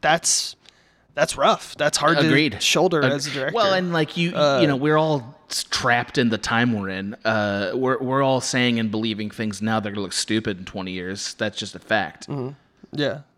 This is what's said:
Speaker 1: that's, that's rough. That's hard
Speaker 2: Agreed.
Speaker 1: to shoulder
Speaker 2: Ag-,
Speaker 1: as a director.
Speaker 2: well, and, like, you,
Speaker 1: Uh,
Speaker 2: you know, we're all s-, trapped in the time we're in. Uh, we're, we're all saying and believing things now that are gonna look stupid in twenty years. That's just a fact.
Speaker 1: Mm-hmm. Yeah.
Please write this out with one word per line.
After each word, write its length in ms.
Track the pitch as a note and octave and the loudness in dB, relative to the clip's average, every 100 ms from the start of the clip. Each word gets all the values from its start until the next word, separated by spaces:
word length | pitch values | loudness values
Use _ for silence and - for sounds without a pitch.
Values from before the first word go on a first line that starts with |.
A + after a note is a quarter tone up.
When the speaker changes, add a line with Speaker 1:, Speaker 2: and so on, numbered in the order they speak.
Speaker 1:
that's, 560 | D#3 E3 - - - - - _ _ _ _ | 4 2 2 -2 -2 -12 -20 _ _ _ _
that's 220 | - D#3 - | 0 0 2
rough. 400 | D#3 G3 - - | 2 2 -4 -2
That's 200 | D3 - | 0 2
hard 220 | D3 E3 | 2 4
Speaker 2:
Agreed. 340 | D#3+ D#3 D3+ | 4 4 2
Speaker 1:
to 80 | G2+ | 0
shoulder 440 | - E3 F3+ E3 | 0 2 2 4
Speaker 2:
Ag-, 80 | C3+ | 2
Speaker 1:
as 140 | C#3+ C#3+ | 0 -4
a 20 | |
director. 240 | C#3 D3 | -4 -4
Speaker 2:
well, 180 | A#3 G3+ | 0 2
and, 200 | F#3+ F3+ | 2 0
like, 240 | E3+ D#3 - | 0 0 0
you, 180 | E3+ | -2
Speaker 1:
Uh, 240 | - D3 C#3 | 2 2 4
Speaker 2:
you 60 | D3 | 4
know, 80 | |
we're 220 | C3+ D3 D#3 | 2 2 2
all 400 | D#3 D3 A#2 - _ | 2 0 -4 -18 _
s-, 160 | - - | -8 -6
trapped 480 | - C3 A#2+ A#2+ D3+ | -2 2 2 2 0
in 120 | A#2+ | 2
the 80 | G#2+ | 0
time 340 | - A#2 A#2+ | 0 2 2
we're 160 | A2 F#2+ | 0 -2
in. 260 | F#2+ G2 A2 | -6 -6 -4
Uh, 460 | A2+ A2 G#2 G2+ G2 | -2 0 0 0 -2
we're, 240 | A2+ B2+ C3 | 0 0 0
we're 220 | B2+ C3 | 0 2
all 180 | C3+ C3 | 2 2
saying 400 | - C3 B2 A#2 | 0 0 2 2
and 100 | A2+ | 0
believing 400 | A2 A2+ G#2 G#2+ | 0 -2 -2 -6
things 320 | - A2 G2 | -4 -6 -2
now 160 | A2 A2 | -2 0
that 100 | G#2 | -2
are 40 | |
gonna 100 | G#2 | -6
look 100 | F#2+ | -4
stupid 460 | - - A2 A2 F#2 | -4 0 0 0 -6
in 60 | |
twenty 260 | F#2 G#2 F#2+ | -8 -8 -8
years. 420 | F#2 F2+ G2+ - | -6 -6 -8 -10
That's 220 | - G#2+ - | -6 -6 -6
just 180 | G#2 F2+ | -12 -12
a 20 | |
fact. 500 | - G#2+ E2+ - - | 0 0 0 -8 -10
Speaker 1:
Mm-hmm. 220 | C#3+ B2+ C#3+ _ _ - | -8 -8 -10 _ _ -12
Yeah. 280 | - C#3+ B2+ - | -4 -4 -4 -12